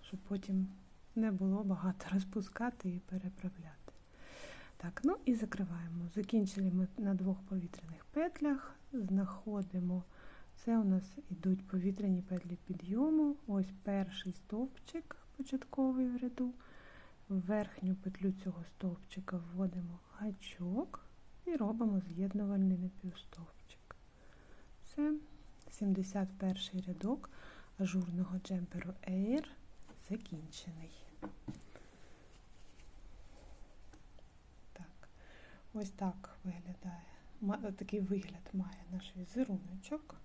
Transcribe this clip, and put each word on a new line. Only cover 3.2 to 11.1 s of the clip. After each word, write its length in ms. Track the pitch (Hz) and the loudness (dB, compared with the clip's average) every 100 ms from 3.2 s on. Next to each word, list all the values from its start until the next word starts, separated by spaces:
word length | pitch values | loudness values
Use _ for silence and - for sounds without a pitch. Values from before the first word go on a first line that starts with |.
| 185 - 185 185 160 - - - - - - - - - - - | -2 -2 -4 -4 -12 -12 -16 -16 -20 -18 -16 -12 -12 -12 -14 -6
Так, 240 | 175 - | -6 2
ну 120 | 285 381 | 4 4
і 100 | - | 4
закриваємо. 760 | 233 220 - 185 170 170 170 170 | 4 2 0 0 0 -4 -2 -2
Закінчили 560 | 208 196 226 196 196 190 | -2 4 6 6 4 4
ми 180 | 180 185 - | 6 4 4
на 160 | 202 | 2
двох 260 | 190 185 190 | 4 4 0
повітряних 640 | - 190 175 - 160 165 | 0 -2 -2 -6 -10 -12
петлях, 720 | - 294 339 - 294 269 - - - | -4 2 2 2 2 2 0 -14 -6
знаходимо, 1120 | 262 190 190 190 190 - 208 190 185 180 180 180 - - - - - | -2 4 4 4 -2 -2 -2 0 0 2 0 -2 -12 -14 -12 -14 -6
це 140 | - 226 | 4 6
у 60 | |
нас 340 | 202 185 190 | 8 6 4